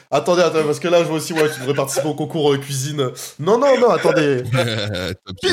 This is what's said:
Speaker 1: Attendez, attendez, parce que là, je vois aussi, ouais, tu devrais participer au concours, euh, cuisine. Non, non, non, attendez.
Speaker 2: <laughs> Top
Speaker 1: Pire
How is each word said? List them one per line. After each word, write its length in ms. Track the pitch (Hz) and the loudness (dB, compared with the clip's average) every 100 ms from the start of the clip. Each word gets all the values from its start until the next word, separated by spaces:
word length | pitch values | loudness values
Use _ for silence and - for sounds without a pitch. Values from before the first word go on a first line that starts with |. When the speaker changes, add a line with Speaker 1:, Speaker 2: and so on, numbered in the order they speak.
| _ | _
Speaker 1:
Attendez, 320 | 143 180 180 | -2 2 2
attendez, 220 | 165 160 151 | 2 2 0
parce 140 | 139 | -2
que 80 | 170 | 2
là, 120 | 170 | 2
je 40 | 156 | 2
vois 100 | 156 | -2
aussi, 160 | 147 | -4
ouais, 160 | 160 151 | 0 0
tu 80 | 131 | 0
devrais 160 | 127 139 | -4 -2
participer 320 | 135 - 151 | -2 -2 -4
au 60 | 143 | -4
concours, 380 | 147 165 147 | -4 0 2
euh, 40 | 139 | 2
cuisine. 540 | 139 135 139 143 127 - - - | -2 -6 -4 -4 -4 -6 -14 -6
Non, 180 | 160 240 | 0 2
non, 180 | 277 247 | 4 4
non, 100 | 240 | 4
attendez. 540 | 165 170 - 147 127 | 4 2 2 2 0
Speaker 2:
<laughs> 840 | 117 127 117 110 104 90 90 95 - | 0 -2 0 -2 -4 -4 -6 -8 -14
Top 100 | 95 | -4
Speaker 1:
Pire 100 | 381 | 0